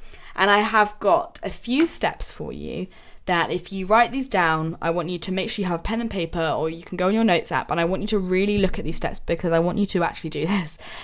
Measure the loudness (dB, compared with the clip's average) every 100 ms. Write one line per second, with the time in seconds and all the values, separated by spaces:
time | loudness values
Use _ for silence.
0 | -16 -16 -10 0 4 4 4 4 2 2
1 | 2 2 2 -6 -8 -8 -2 0 2 0
2 | -2 -2 -8 -8 -10 -8 -8 -8 -8 -12
3 | -20 -10 -2 0 2 -2 -4 -6 4 4
4 | 4 0 -2 2 2 2 0 -2 -2 -2
5 | -2 -4 -4 -2 -4 -4 -2 -2 -2 -2
6 | -2 -4 -4 -2 0 0 -2 -4 -6 -2
7 | 2 4 4 4 2 -2 0 0 0 0
8 | 0 0 2 2 2 4 2 2 -2 -2
9 | -2 -4 -4 -2 2 2 2 2 0 0
10 | 0 -2 -6 -4 -2 0 -2 -6 -10 -14